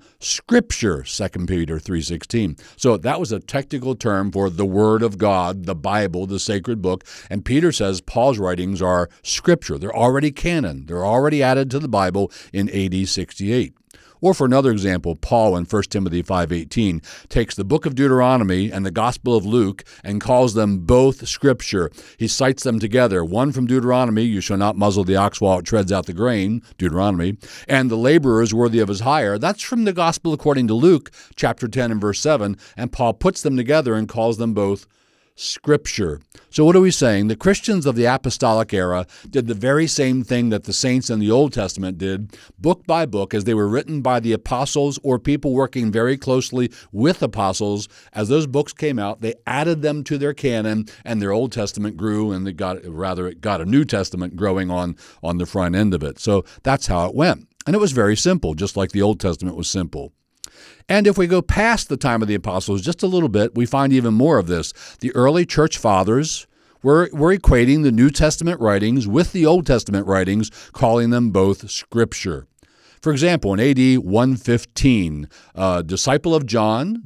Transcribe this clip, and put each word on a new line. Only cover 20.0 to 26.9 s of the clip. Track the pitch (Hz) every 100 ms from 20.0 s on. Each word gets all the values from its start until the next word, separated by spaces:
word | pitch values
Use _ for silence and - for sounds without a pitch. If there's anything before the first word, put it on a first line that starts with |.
and | - 104
calls | - 127 127
them | 107 107 98
both | 82 123 135 131 117
scripture. | - 139 123 - - 80 - - -
He | 113
cites | - 135 131
them | 131 113
together. | 107 120 123 92
One | 82 98 139
from | 135 120
Deuteronomy, | 127 123 123 127 107
"You | 117 101
shall | - 98
not | 101 95
muzzle | 104 98
the | 92 95
ox | 101 -
while | 101 95
it | 85
treads | 113 92
out | 98 87
the |
grain," | 85 120 113 95 113 - -
Deuteronomy, | 90